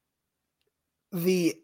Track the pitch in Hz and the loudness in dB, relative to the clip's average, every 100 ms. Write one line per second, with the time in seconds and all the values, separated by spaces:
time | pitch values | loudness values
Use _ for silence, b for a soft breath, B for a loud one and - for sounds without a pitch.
0 | _ _ _ _ _ _ _ _ _ _ | _ _ _ _ _ _ _ _ _ _
1 | _ 175 180 185 165 - | _ -4 0 2 0 2